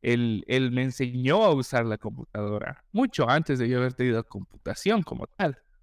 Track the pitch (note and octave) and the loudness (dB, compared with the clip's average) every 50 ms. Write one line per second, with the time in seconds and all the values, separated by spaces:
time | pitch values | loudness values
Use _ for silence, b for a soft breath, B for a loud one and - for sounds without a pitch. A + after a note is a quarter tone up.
0 | - - A#2+ A#2+ A#2+ A#2 A2 G2 - - B2 C3 C3 B2 A#2+ B2+ B2+ C3 B2 - | -2 0 2 2 2 0 0 -2 -2 0 0 0 2 0 0 0 -2 -2 -2 -4
1 | C3+ B2 B2 B2+ B2+ C3 D#3 G#3 A3 G3+ D#3 C#3 B2+ - - B2 A#2 A2+ G#2+ G#2+ | -4 -4 -2 -2 0 2 4 4 4 4 4 2 0 -2 -2 -2 0 0 -4 -4
2 | - A2 G#2+ B2 A#2+ - - G#2+ G#2 G#2 G#2 G#2 - - - - _ _ - G3+ | -6 -10 -10 -10 -14 -10 -8 -6 -4 -4 -4 -4 -6 -8 -12 -12 _ _ 0 0
3 | C4+ B3+ - - C3 A#2 C3 D#3 E3 - C#3+ B2+ A#2+ A#2 B2+ B2 B2+ B2+ B2 - | 0 0 2 0 2 2 2 2 2 0 0 0 0 0 0 0 0 -2 -2 0
4 | B2+ B2+ A2+ A2+ A#2 - - G2+ F#2+ - - - - - G#2+ - - G3 A3 A3 | 0 0 0 0 -2 -6 -10 -12 -12 -14 -16 -14 -10 -10 -8 -4 0 0 2 2
5 | E3 - - - - - _ - G3+ D#3 C3 - _ _ _ _ | 0 -2 -6 -10 -10 -10 _ -2 -2 -2 -2 -4 _ _ _ _